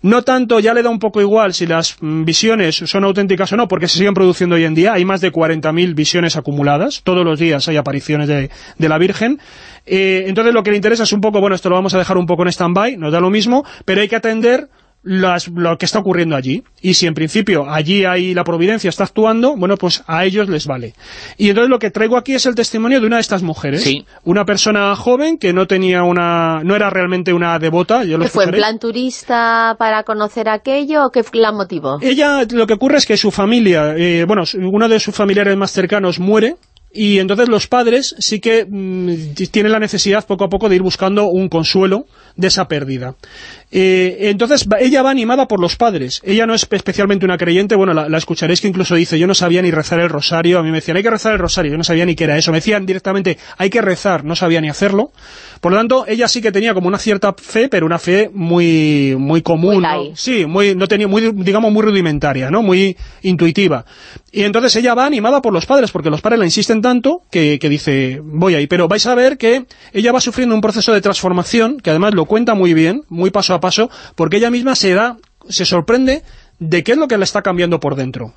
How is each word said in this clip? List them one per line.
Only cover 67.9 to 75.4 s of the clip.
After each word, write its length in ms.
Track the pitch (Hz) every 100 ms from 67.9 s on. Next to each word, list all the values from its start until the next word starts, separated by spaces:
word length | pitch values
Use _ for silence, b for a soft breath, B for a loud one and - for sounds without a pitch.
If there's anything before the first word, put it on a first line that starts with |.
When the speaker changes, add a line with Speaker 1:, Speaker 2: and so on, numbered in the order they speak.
| 135 131 135
Speaker 1:
"Voy 320 | 156 156 185
ahí". 120 | 156 143
Pero 220 | 180 165
vais 180 | 208 220
a 80 |
ver 240 | 240 262 277
que 240 | 226 262 254 B B
ella 200 | 202 233
va 80 | 247
sufriendo 340 | 254 226 247
un 60 | 220
proceso 320 | 214 214 220
de 80 | 214
transformación, 800 | 202 185 185 180 - 233 226 285
que 100 | -
además 240 | 156 202
lo 120 | 202 156
cuenta 280 | 214 240
muy 200 | 208 180
bien, 280 | 160 160 240 -
muy 220 | 170 185
paso 240 | 202 190
a 60 | 180
paso, 300 | 185 190 233 B B -
porque 200 | 160 202
ella 140 | 233
misma 240 | 240 254 262
se 180 | 196
da, 220 | 185 233 233 _ _